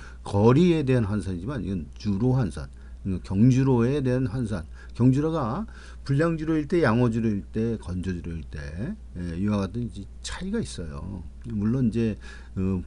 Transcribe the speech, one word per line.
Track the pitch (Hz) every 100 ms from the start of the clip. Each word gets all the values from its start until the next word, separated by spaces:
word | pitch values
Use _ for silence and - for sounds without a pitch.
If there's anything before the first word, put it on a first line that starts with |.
| - -
거리에 | - 101 110 131 180 160
대한 | 131 127
환산이지만 | 101 104 90 90 101 143
이건 | 87 95 76 -
주로 | 110 95 127
환산, | 131 98 - 69 - - - 98
음, | 92
경주로에 | - 95 123 127 135 123 117 147
대한 | 127 127 131
환산. | 127 113 101 - - -
경주로가 | - 123 131 156 160 113 151 226 - - -
불량주로일 | - 139 165 165 156 156 147
때, | 175
양호주로일 | 139 117 123 117 113 101 -
때, | 110 117 110
건조주로일 | - 90 90 90 85 82 64
때, | 78 71 80 139 214 - 90
예, | 87 85
이와 | 104 104
같은 | 95 113
이제 | 117 101 98 -
차이가 | - - 185 226
있어요. | - - 80 71 90 98 80 - 120
물론 | 107 104 131 120
이제, | 113 113 98 - - - -
어, | 95 95